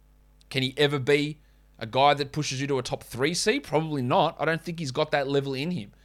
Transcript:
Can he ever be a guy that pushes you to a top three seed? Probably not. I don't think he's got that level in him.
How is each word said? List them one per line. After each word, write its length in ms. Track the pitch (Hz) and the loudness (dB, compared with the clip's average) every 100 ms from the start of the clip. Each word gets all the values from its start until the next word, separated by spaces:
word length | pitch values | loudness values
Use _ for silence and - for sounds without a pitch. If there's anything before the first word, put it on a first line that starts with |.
| _ _ _ _ _ | _ _ _ _ _
Can 140 | 135 | -2
he 100 | 131 135 | -2 2
ever 220 | 147 143 | 2 2
be 400 | 131 147 147 151 _ _ _ - | 4 2 2 -6 _ _ _ -14
a 60 | 113 | -4
guy 280 | 123 139 | 4 4
that 200 | 143 143 | 4 0
pushes 260 | - 147 131 | -4 -4 -4
you 80 | 135 | -2
to 100 | 135 | -2
a 60 | |
top 200 | 123 139 | -2 -8
three 300 | - 113 139 | -8 -2 -2
seed? 300 | 175 - 269 | 0 0 0
Probably 380 | - 156 160 147 | 0 -2 0 -2
not. 340 | 123 175 160 - | 2 2 2 0
I 80 | 147 | -2
don't 160 | 160 | -2
think 180 | - 165 | -4 -8
he's 120 | 147 | -6
got 200 | 127 156 | -2 0
that 160 | 147 135 | 0 0
level 260 | 139 139 | 0 0
in 180 | 131 151 | -4 -4
him. 200 | 180 98 - | -6 -8 -16